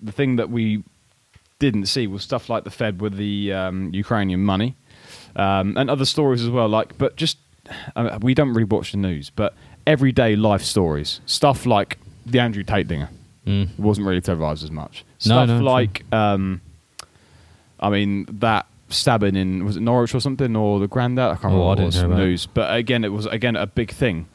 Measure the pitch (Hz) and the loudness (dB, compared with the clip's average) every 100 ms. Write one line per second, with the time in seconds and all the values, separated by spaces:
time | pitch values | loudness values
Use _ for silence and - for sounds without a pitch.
0 | 107 104 139 123 101 120 110 107 - _ | -10 -2 0 0 0 -2 0 -2 -4 _
1 | _ _ _ _ _ - 143 107 98 135 | _ _ _ _ _ -2 0 0 -2 -2
2 | 107 98 - 123 - 113 104 - 113 90 | -4 -6 -6 -6 -4 -6 -6 -4 -4 -2
3 | 107 98 104 101 101 95 92 95 95 92 | -4 -4 -4 -2 -2 -4 -4 -4 -4 -4
4 | 101 113 98 90 101 95 117 - _ - | -2 0 0 0 2 2 0 -4 _ -20
5 | - - - - 98 98 98 107 135 139 | -20 -20 -12 -2 0 2 0 -2 -2 0
6 | 131 - 143 123 120 123 110 107 - - | -2 0 0 0 0 0 2 0 -2 -2
7 | 139 - 165 - _ _ - - - - | -4 -2 -4 -4 _ _ -20 -16 -10 -4
8 | 117 104 120 131 139 113 104 110 - 101 | -4 0 2 2 2 2 2 0 -2 -2
9 | 95 78 71 - 104 - - - - 147 | -2 -2 -6 -4 -4 -4 -16 -4 0 2
10 | 135 123 117 104 107 98 - 107 85 73 | 4 4 4 4 4 2 0 0 2 0
11 | 71 - - - 147 131 127 104 98 - | -4 -8 -6 0 2 2 2 0 0 -6
12 | - - - 123 120 101 95 101 - 80 | -16 -20 -2 0 2 -2 -2 -2 0 -4
13 | 73 - - _ - 98 92 - 104 104 | -6 -10 -20 _ -2 0 0 0 0 2
14 | 98 90 87 85 78 76 76 78 73 - | 0 0 0 -2 -2 -4 -8 -10 -12 -16
15 | - _ 104 120 123 117 131 127 113 - | -20 _ 2 4 4 4 2 2 2 -4
16 | - 110 104 98 95 92 - - _ - | -2 0 2 2 -2 -4 -10 -20 _ -20
17 | - _ _ - - _ _ - 101 101 | -20 _ _ -20 -20 _ _ -4 0 2
18 | 101 101 - 107 113 107 - _ - - | 2 -2 -4 -2 0 0 -2 _ -10 -2
19 | - 117 101 95 95 92 101 92 117 123 | 2 2 2 2 0 -2 -4 -2 0 2
20 | 120 127 139 131 131 110 104 101 101 127 | 2 0 -2 -2 0 0 2 0 0 -2
21 | 123 127 120 87 101 95 90 98 90 85 | -2 0 0 0 2 2 4 4 2 2
22 | 90 101 95 87 - 120 95 113 117 120 | 2 2 2 0 -2 -2 0 0 0 0
23 | 107 104 107 113 120 107 101 - 113 - | 0 -4 -4 -2 -2 -2 -2 -4 -4 -2
24 | 127 82 82 | -2 -2 -8